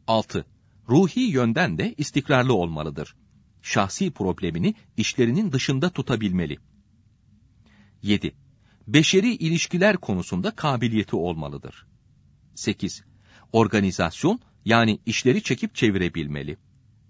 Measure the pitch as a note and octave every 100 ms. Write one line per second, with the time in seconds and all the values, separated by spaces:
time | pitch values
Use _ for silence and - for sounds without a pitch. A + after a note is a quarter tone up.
0 | - A2 - F#2 - _ _ _ - C#3
1 | F#3+ B3 B3+ C3 A#2 A#2+ F3 D#3+ A3 -
2 | D3 D3 - C3 C3 G#2+ E2+ D#2 D#2 D2
3 | C#2+ _ _ _ _ _ - A2+ G2 -
4 | F#3+ - F#2+ F2 F2 D#2+ A2 G#2+ _ -
5 | G#2+ - A#2 D3+ G#3+ C3 - C3+ F3 -
6 | C3 A#2 G#2 F2+ D#2 C#2 _ _ _ _
7 | _ _ _ _ _ _ _ _ - _
8 | G2+ G2+ D#2 - _ _ _ _ - C#3
9 | D#3 F#3+ A#3+ - E3 E3 - F3 G3+ -
10 | - F#2 E2+ F2+ G#3 - D3+ B2 A#2+ A2
11 | G2 G2+ F2 D#2+ C#2+ C#2+ C2 - _ _
12 | _ _ _ _ _ - - - F#2 -
13 | _ _ _ - - A2+ G#2+ G#2+ G2 F2+
14 | E2+ - D#3+ A#3 _ _ G2+ A#2 A2+ G2+
15 | - - B2+ G#2+ - C3 A2 - A2+ F#2+
16 | F2 E2+ D2 D2 D2 - _ _ _ _
17 | _